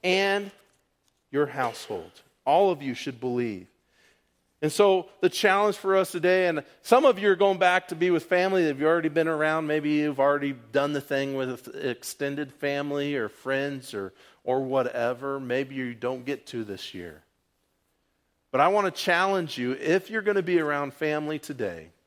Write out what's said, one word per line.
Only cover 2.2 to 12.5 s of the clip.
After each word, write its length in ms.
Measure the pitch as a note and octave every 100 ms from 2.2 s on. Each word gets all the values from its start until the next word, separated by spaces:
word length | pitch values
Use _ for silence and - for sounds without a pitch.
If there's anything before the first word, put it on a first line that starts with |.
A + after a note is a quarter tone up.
| _ _ -
All 260 | D#3 G3
of 100 | D#3+
you 120 | C#3
should 260 | A#2+ - B2
believe. 480 | B2+ B2 A#2+ G2 F#2 _ _ _ _ _ _ _ _ _
And 100 | D3+
so 380 | - G3+ F#3+ F3 -
the 80 | F#3
challenge 460 | - G#3 G3 G#3 -
for 220 | G3 F#3+
us 140 | F3+
today, 360 | F3+ E3+ F#3 F3+
and 160 | D#3 - _
some 240 | - B3 C#4+
of 140 | G3
you 100 | G3+
are 60 | F#3
going 240 | G3 F#3+
back 300 | F3+ F3+ -
to 60 | D#3+
be 140 | F3+
with 160 | E3+ -
family 380 | F3+ F#3 F#3+
that 140 | D#3+ C3+
you've 100 | D3+
already 220 | E3+ D#3+
been 180 | D3+ D#3+
around. 400 | D#3 D#3 D#3+ D#3
Maybe 220 | D#3 D3+
you've 300 | D3+ D3+ C3+
already 340 | C#3 C#3+ C#3 C3 A2+
done 220 | C#3+ C#3+
the 80 | D3
thing 340 | C#3 C#3 C#3 C3+
with 400 | B2+ A#2+ - -
extended 760 | C3+ A#2+ - - C#3+ C#3+ C#3+